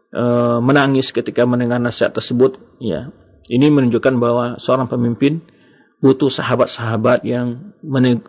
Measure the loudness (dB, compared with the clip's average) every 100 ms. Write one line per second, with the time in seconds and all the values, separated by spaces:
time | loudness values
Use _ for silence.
0 | _ -4 0 2 2 0 2 2 2 0
1 | 0 -4 -4 0 0 2 0 -2 -2 -2
2 | -4 -4 -4 2 2 0 -18 -12 -6 -6
3 | -8 -16 _ _ -4 2 4 4 2 2
4 | 0 0 0 0 -2 -6 -2 -2 -2 -2
5 | -2 0 0 0 -8 _ _ _ _ 0
6 | 2 4 0 -2 -2 0 0 -2 -4 0
7 | 2 2 0 -4 -4 -6 -14 -16 -4 2
8 | 2 2